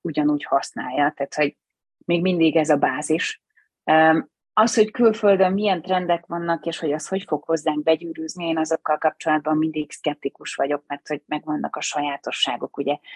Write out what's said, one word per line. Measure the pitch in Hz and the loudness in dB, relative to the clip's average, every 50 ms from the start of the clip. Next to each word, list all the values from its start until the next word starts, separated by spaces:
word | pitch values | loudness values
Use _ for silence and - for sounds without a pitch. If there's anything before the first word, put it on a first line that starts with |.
ugyanúgy | - 170 147 156 147 147 147 143 - | -6 -4 -2 0 2 2 2 0 0
használja, | - 135 139 - - - - - 127 131 143 143 151 - | 0 0 0 0 -2 -8 -8 -8 -4 0 0 0 0 0
tehát | - 139 - - | -2 -6 -4 -2
hogy | 156 151 143 - _ _ _ _ _ _ _ _ _ _ | -2 -2 -2 -2 _ _ _ _ _ _ _ _ _ _
még | - 170 170 | -2 0 0
mindig | 175 185 180 170 165 156 151 | 2 2 2 4 4 4 4
ez | 165 151 151 | 4 2 2
a | 147 143 | 2 2
bázis. | 147 139 131 139 151 - 156 165 - - - - _ _ _ _ _ _ _ _ - | 2 0 -2 -2 -2 -2 -2 -2 -2 -4 -10 -12 _ _ _ _ _ _ _ _ 0
Öm, | - 156 156 160 160 160 165 - - _ _ _ _ - 202 | 4 6 6 6 6 4 4 0 -4 _ _ _ _ 2 2
az, | 226 240 - | 2 4 4
hogy | 233 214 214 | 4 2 2
külföldön | - - 240 220 214 - - 202 196 185 190 185 190 | 2 2 2 2 2 4 4 4 4 6 4 2 2
milyen | 202 214 208 190 170 | 0 0 0 0 -2
trendek | - - 185 180 180 175 170 170 - | -2 -2 -2 0 0 0 -2 -2 -2
vannak, | - 170 170 170 170 165 151 - | -6 -8 -4 -2 -2 -4 -2 -4
és | 165 160 - | -6 -6 -4
hogy | 170 151 | -2 -2
az | 143 170 - - | -2 -4 -4 -4
hogy | 190 190 - - | -4 -4 -4 -2
fog | 156 147 - | -4 -4 -2
hozzánk | - 165 156 - 165 151 151 151 | -2 -2 0 0 0 0 0 2
begyűrűzni, | 160 160 160 170 170 160 - 160 160 - 180 170 | 2 2 2 0 -6 -8 -8 -8 -10 -8 -6 -4
én | 165 165 160 | -2 -2 0
azokkal | 160 151 170 - - - 151 - | 0 0 -2 -2 0 -2 -2 0
kapcsolatban | - 156 - - - 165 156 151 151 156 156 156 | 0 -2 -2 -2 -2 0 0 0 0 0 0 0
mindig | 156 160 156 156 147 - | 0 0 -2 -4 -6 -8
szkeptikus | - - - 147 143 - - 135 - - - - - | -8 -6 -4 -4 -4 -4 -6 -8 -8 -10 -14 -10 -4
vagyok, | - 139 139 147 143 _ - | -4 -2 -2 -2 -4 _ -8
mert | 143 139 - - | -12 -10 -8 -8
hogy | 151 147 _ | -8 -8 _
megvannak | - 151 151 156 156 151 147 143 - - | -8 -8 -8 -6 -6 -6 -4 -6 -6 -8
a | - | -8
sajátosságok, | 139 - - 147 147 147 139 139 - 135 - - - 135 123 - - - - 143 | -8 -6 -6 -4 -4 -4 -6 -8 -8 -8 -6 -4 -4 -4 -4 -4 -8 -8 -6 -4
ugye | 143 135 147 - _ - - | -2 -2 -2 -4 _ -18 -20